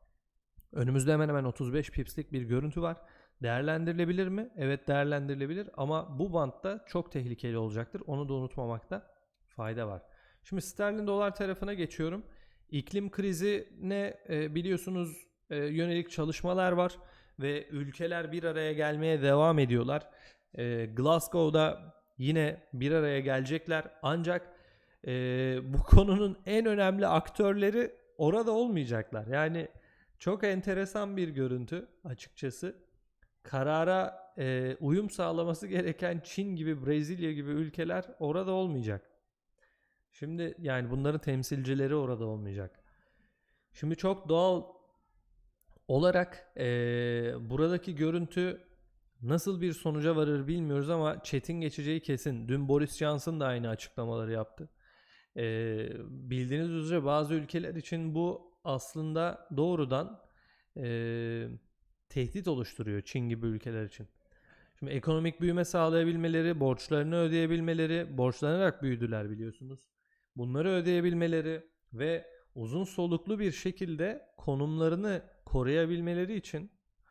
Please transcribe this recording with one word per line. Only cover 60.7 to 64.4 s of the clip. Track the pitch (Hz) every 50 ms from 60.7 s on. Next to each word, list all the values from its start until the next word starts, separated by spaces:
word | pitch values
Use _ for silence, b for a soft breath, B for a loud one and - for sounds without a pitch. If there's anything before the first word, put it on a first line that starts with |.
| b
e, | 156 131 120 117 117 117 117 117 117 117 117 117 117 117 117 120 117 - _ _ _ _ _ _ _ _ -
tehdit | - 139 123 117 - 202 190 185
oluşturuyor | 151 123 113 - - - 110 107 101 101
Çin | - - - 131 120 117
gibi | 117 113 117
ülkeler | 117 110 107 - 123 113 110 110
için. | 101 - - 110 - _ _ _ b b b